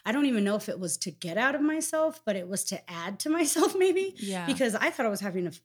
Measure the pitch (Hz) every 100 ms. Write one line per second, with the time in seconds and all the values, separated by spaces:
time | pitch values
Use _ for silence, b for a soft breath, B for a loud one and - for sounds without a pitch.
0 | 202 254 285 226 196 208 208 175 175 -
1 | 190 - 165 180 262 294 294 311 311 311
2 | 320 311 - 196 180 190 - 185 - 170
3 | 170 202 302 330 294 330 359 381 370 359
4 | 392 - 202 185 170 262 247 208 311 320
5 | 226 202 202 180 175 165